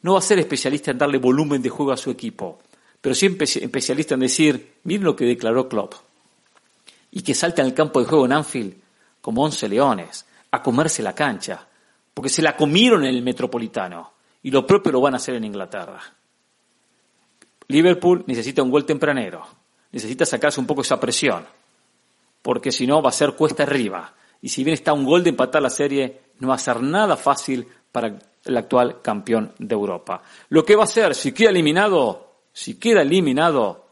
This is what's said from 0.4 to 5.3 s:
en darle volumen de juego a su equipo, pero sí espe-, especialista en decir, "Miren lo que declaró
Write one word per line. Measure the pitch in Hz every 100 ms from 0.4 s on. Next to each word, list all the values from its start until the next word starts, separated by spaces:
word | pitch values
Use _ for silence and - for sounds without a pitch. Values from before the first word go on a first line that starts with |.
| 151 139 135 143 -
en | 127
darle | 147 139
volumen | 127 131 156 143
de | 127
juego | - 143
a | 127
su | -
equipo, | 120 117 - 92 - _ _ _ _
pero | 135
sí | 127 196
espe-, | 185 151 -
especialista | 123 135 - 139 156 131
en |
decir, | 127 - 156 127 - _ -
"Miren | 196 185
lo | -
que |
declaró | 120